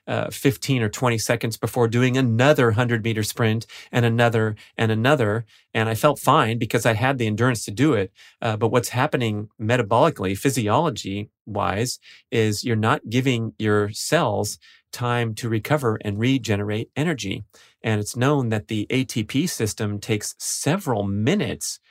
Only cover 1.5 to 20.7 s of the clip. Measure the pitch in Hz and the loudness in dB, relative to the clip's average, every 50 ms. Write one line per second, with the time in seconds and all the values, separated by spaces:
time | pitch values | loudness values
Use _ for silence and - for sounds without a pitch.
1.5 | 110 - - 110 - 123 117 113 110 120 127 127 123 135 131 120 110 113 127 147 | -6 -4 -6 -4 0 2 0 2 4 2 2 4 4 2 2 2 4 4 6 4
2.5 | 151 147 123 113 104 120 123 120 120 113 104 113 107 107 101 - - - 117 110 | 6 6 4 4 4 2 2 2 0 0 0 -2 -2 -2 -2 -4 -2 0 0 2
3.5 | 110 113 - - - - - - - 127 120 117 113 120 120 117 113 110 110 107 | 2 0 -4 -8 -18 -20 -14 -2 0 2 2 2 4 4 4 4 4 2 0 0
4.5 | 107 - - - - - 113 110 110 110 113 135 151 135 117 104 104 117 113 _ | -2 -6 -14 -14 -4 -2 0 0 2 2 4 2 4 4 2 0 0 -2 -4 _
5.5 | _ _ _ _ - 113 110 110 113 110 - 151 139 - - 131 139 156 123 110 | _ _ _ _ -2 0 0 0 0 2 2 2 2 2 2 4 4 4 4 2
6.5 | 117 117 117 110 - 117 - 123 110 101 131 135 139 123 117 107 104 101 120 131 | 0 -2 -4 -2 -2 2 2 2 2 2 0 0 0 0 0 -2 0 2 0 0
7.5 | 120 104 - - 101 101 143 160 123 101 95 - _ _ - - _ - - 117 | 0 -2 -6 -8 -2 0 2 2 2 2 0 -2 _ _ -20 -20 _ -6 -4 -4
8.5 | 107 104 117 110 120 123 117 - - 123 135 151 - 135 120 110 104 104 107 - | -2 0 0 2 2 2 0 0 -2 0 0 0 0 0 0 0 -2 -4 -6 -10
9.5 | _ - 110 107 123 123 113 98 113 120 151 165 - - 101 95 98 98 - 139 | _ -6 -2 0 2 0 2 2 4 4 4 4 2 0 -2 -4 -2 0 0 0
10.5 | 117 127 107 104 110 139 170 156 117 - - 98 98 104 107 - _ _ - - | 0 0 0 2 2 2 2 0 -4 -6 -8 -8 -8 -8 -8 -10 _ _ -14 -8
11.5 | 104 101 95 92 92 104 123 127 - - _ - - - _ - 127 117 110 110 | -4 -2 -2 -2 0 -2 -2 -4 -4 -10 _ -20 -20 -20 _ -4 0 0 2 2
12.5 | 104 - - 123 113 110 107 113 143 - - 117 107 127 127 139 123 113 113 110 | 0 -2 -2 -2 -2 0 2 2 0 0 -2 -2 -2 0 0 0 0 0 -2 -6
13.5 | - - 110 107 104 104 104 104 110 - - - 147 170 156 117 101 101 104 101 | -6 -4 0 2 2 2 2 0 -4 -8 -4 0 0 2 2 0 0 -2 -4 -4
14.5 | - - _ - - _ _ _ - - 123 120 120 120 117 113 107 - 123 113 | -8 -12 _ -20 -20 _ _ _ -10 -6 -2 -2 0 0 0 -2 -4 -6 -4 -2
15.5 | 113 110 110 - 147 147 135 113 110 110 - 107 101 104 117 131 135 135 107 110 | -2 -2 0 0 0 0 2 0 -2 -2 -4 -6 -4 0 0 2 0 0 0 0
16.5 | 101 98 101 104 104 110 - - - 139 147 170 156 113 101 95 90 110 107 _ | -2 -2 0 -2 -4 -4 -6 -6 -4 -2 -2 -2 -2 -4 -4 -8 -8 -8 -10 _
17.5 | _ - - _ _ _ - 117 110 104 104 - - 123 123 143 151 139 123 110 | _ -20 -20 _ _ _ -2 -2 0 0 -2 -4 -2 0 2 2 2 2 2 0
18.5 | 110 104 - - 113 107 101 - - 131 127 - - 117 104 - - 131 180 175 | -2 -2 -4 -4 -4 -4 -2 -2 -2 -2 -2 -2 -2 -4 -4 -2 -2 -2 -2 -2
19.5 | - - 113 98 - - 110 104 104 101 - - 110 104 - - - - - - | -2 -2 -4 -4 -2 -2 -4 -4 -4 -6 -4 -2 -4 -2 -2 -8 -12 -10 -8 -8
20.5 | - - - 139 | -6 -4 0 0